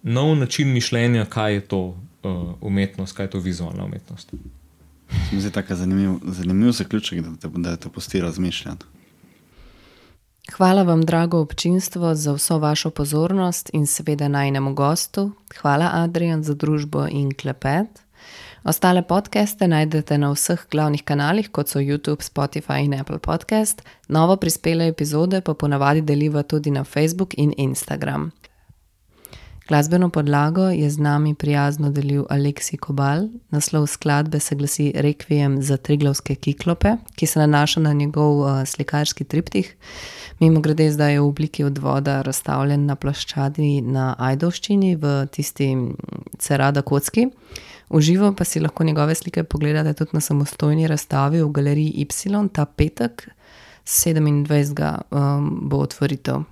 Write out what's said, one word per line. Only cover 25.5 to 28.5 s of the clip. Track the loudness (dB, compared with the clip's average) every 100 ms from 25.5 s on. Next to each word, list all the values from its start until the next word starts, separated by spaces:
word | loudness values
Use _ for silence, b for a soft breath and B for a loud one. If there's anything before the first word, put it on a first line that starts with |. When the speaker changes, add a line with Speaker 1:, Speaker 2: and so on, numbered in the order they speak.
Speaker 3:
ponavadi | -2 0 2 4 2
deliva | 2 0 2 0
tudi | 0 -2 0
na | -2
Facebook | -2 0 0 0 -4 2
in | 0 2
Instagram. | -2 -2 -6 -6 -4 -4 -6 -10 b